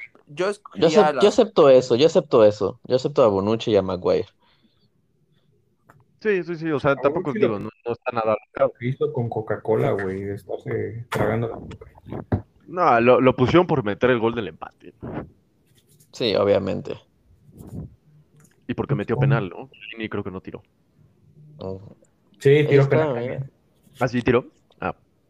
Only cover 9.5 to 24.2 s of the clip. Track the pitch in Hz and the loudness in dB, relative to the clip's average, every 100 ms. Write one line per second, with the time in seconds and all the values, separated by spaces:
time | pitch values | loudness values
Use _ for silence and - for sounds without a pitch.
9.5 | 104 - 110 117 101 95 95 98 101 - | -6 -2 -2 0 -2 -4 -6 -8 -10 -12
10.5 | 110 - 110 101 117 117 - 107 110 117 | -12 -8 -8 -8 -10 -8 -4 -2 -2 -6
11.5 | - - - - _ - - - - - | -8 -16 -18 -20 _ -16 -14 -6 -6 -6
12.5 | _ - 147 165 117 120 120 127 123 123 | _ -12 -2 2 4 6 6 4 2 4
13.5 | 165 175 147 104 98 123 123 113 117 92 | 4 4 0 -2 0 0 2 0 -2 -8
14.5 | - - _ - - - - - _ _ | -10 -20 _ -20 -18 -14 -12 -14 _ _
15.5 | _ _ _ _ _ _ - 120 98 101 | _ _ _ _ _ _ -6 -2 2 2
16.5 | 95 95 95 - - _ _ _ _ _ | 2 0 -6 -8 -14 _ _ _ _ _
17.5 | - - - - _ _ _ _ _ _ | -20 -18 -16 -18 _ _ _ _ _ _
18.5 | _ - 120 104 135 101 117 139 117 92 | _ -12 -8 -4 -4 -4 -2 0 0 -2
19.5 | 85 131 - - 113 107 101 101 92 - | -12 -18 -20 -20 -12 -10 -8 -10 -12 -14
20.5 | - _ _ _ _ _ _ _ _ - | -18 _ _ _ _ _ _ _ _ -20
21.5 | - 95 95 - - _ _ _ _ 139 | -16 -14 -14 -16 -20 _ _ _ _ 2
22.5 | 147 143 139 135 151 156 117 123 143 135 | 4 4 4 4 2 0 -2 -6 -10 -12
23.5 | _ _ _ _ - 127 123 | _ _ _ _ -6 -4 -2